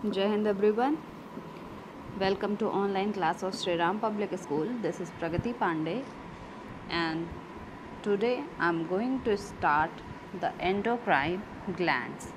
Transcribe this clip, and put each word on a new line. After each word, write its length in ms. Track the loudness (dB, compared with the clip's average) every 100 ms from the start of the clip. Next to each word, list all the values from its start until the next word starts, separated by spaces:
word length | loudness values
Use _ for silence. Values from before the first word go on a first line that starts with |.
| 0
Jai 160 | 2 2
Hind 180 | 4 2
everyone. 520 | 4 4 6 4 2 -4 -14 -12 -12 -12 -12 -12 -12 -12 -12 -10 0
Welcome 380 | 2 2 0 2
to 100 | 2
online 460 | 2 2 2 0
class 280 | 2 2 2
of 160 | -2 -2
Shri 200 | 0 4
Ram 220 | 4 2
Public 360 | 0 0 -2 -2
School. 300 | -2 0 0 0
This 180 | -2 -2
is 100 | -8
Pragati 420 | -4 -2 0 -2
Pandey 500 | 0 0 2 0 -2 -4 -12 -12 -12 -12 -12 -12 -12 -4
and 360 | 0 0 0 -4 -8 -12 -12 -12 -12 -12 -4
today 420 | 0 2 4 0 -4 0
I'm 260 | 2 2 0
going 360 | 0 2 0
to 160 | 2 2
start 520 | 0 0 4 4 4 -2 -12 -12 -10 -2
the 100 | -2 0
endocrine 840 | 0 2 2 0 4 4 4 0 -4 -8 -6 0
glands. 560 | 2 2 0 -8 -12